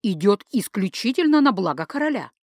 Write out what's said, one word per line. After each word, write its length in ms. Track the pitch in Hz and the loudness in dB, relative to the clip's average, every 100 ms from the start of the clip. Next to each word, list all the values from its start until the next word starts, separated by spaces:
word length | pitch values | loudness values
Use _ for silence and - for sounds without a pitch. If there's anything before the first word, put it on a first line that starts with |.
идёт 420 | 208 165 190 202 _ | -2 0 2 0 _
исключительно 880 | 247 - - 190 - 226 269 320 302 | -6 -4 -6 -6 -4 -2 0 4 4
на 100 | 285 | 4
благо 340 | 190 175 170 160 | 2 -4 -4 -6
короля 440 | 285 302 262 139 _ | -4 -4 -4 -8 _